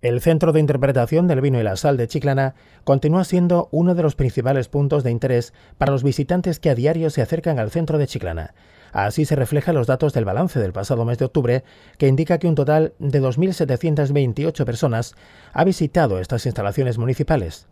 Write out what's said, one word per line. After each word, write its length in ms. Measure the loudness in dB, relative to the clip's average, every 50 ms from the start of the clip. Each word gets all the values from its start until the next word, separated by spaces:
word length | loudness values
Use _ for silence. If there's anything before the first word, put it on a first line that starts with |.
El 200 | 0 0 0 2
Centro 320 | 2 2 2 4 2 4 4
de 80 | 4
Interpretación 640 | 4 2 2 0 0 0 2 2 0 2 2 2 2
del 140 | 2 2 2
Vino 180 | 2 0 0 2
y 40 | 0
la 120 | 0 -2
Sal 220 | 0 0 0 0
de 100 | 0 -2
Chiclana 480 | -2 -4 -2 -2 0 0 0 0 -2 -4 _ _ _ -20 -10 0
continúa 400 | 2 2 2 4 2 2 2 0
siendo 420 | 2 0 0 2 2 2 0 0 0
uno 240 | 0 0 2 2 2
de 80 | 2 0
los 120 | -2 0
principales 540 | 0 -2 -2 0 -2 -2 0 0 0 -2 -2
puntos 340 | -2 -2 0 2 0 0 0
de 80 | 0
interés 420 | -2 -2 0 0 0 0 -2 -4 -14 -20 -20 -20 -6
para 140 | _ 0 0
los 120 | 0 0 0
visitantes 580 | 0 0 0 -2 -2 -2 -2 0 -2 -4 -2
que 80 | 0 0
a 60 | 0
diario 340 | 2 0 0 0 0 -2 -2
se 120 | 0 -2
acercan 380 | -2 -2 -2 -4 -2 -2 -2 -2
al 100 | -2 -2
centro 280 | -2 -4 -2 0 0
de 100 | -2 -2
Chiclana. 460 | -2 -4 -8 -8 -6 -8 -8 -10 -12 _ _ _ -20 _ -20 -20 -8 -4
Así 320 | -2 -2 0 0 0 0
se 100 | 0 0
refleja 360 | -2 0 0 -2 -2 0 0
en 40 | 0
los 100 | 0 0
datos 260 | 0 0 0 0 0 0
del 100 | 0 -2
balance 340 | -2 0 -2 -2 -2 0
del 140 | -2 -2 -2
pasado 320 | -4 -6 -4 -4 -2 -2 0
mes 140 | -2 -2
de 80 | -2 -2
octubre, 400 | -2 _ 0 0 2 0 -2 -2 -8 -20 -20 -20 -20 _
que 100 | 0 2
indica 300 | 2 4 2 2 0 0
que 100 | 0 2
un 80 | 0 2
total 380 | 2 2 2 2 2 2 0 -2
de 220 | _ -4 0 0 2
dos 180 | 2 2 0
mil 160 | 0 0 0 0
setecientas 600 | -2 0 0 0 -2 0 0 0 0 0 0 2
veintiocho 500 | 2 2 0 -2 -2 -4 -4 -2 -2 -4
personas 520 | -4 -2 -2 -2 0 0 -2 -4 -6 -10 -20 -20 -20 -20 -20 -20 -8
ha 140 | 0 0 2
visitado 540 | 2 2 0 -2 0 2 2 2 2 0 -2
estas 260 | -4 -4 -6 -4 -4
instalaciones 520 | -4 -4 -2 -4 -2 -2 0 -2 0 -2
municipales. 680 | -2 -2 -2 -2 -2 0 0 0 0 0 -4 -10 -14 -20 _